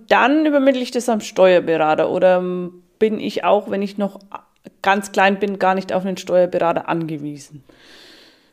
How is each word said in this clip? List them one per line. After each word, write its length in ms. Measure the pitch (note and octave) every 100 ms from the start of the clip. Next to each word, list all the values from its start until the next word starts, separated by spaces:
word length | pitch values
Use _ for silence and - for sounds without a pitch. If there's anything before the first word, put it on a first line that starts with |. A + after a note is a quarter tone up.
| -
dann 380 | G3+ A#3 D4+ D#4
übermittle 360 | C#4+ C4+ B3+
ich 100 | B3+
das 180 | B3 A#3+
am 100 | G#3+
Steuerberater 880 | - - F#3 F3+ - D#3+ D#3 D#3 -
oder, 280 | F3+ F#3 F3+
ähm, 460 | F3+ F3+ F3+ - _ -
bin 200 | A3 G#3+
ich 240 | G#3 -
auch, 260 | F3 G3+ G#3
wenn 120 | G3+
ich 160 | G3 G3+
noch 220 | G3 - - - _ _ - _
ganz 300 | G3 G3+ G3+
klein 280 | G#3 G3 G3+
bin, 200 | G#3 G3
gar 160 | F#3 F#3+
nicht 160 | F#3+
auf 140 | F#3 G3
einen 100 | F3+
Steuerberater 720 | - F3+ F3+ F3 E3+ E3 -
angewiesen? 760 | E3 D#3+ D#3 D3 D3 C3+ D3 _ _ - - - - - _ _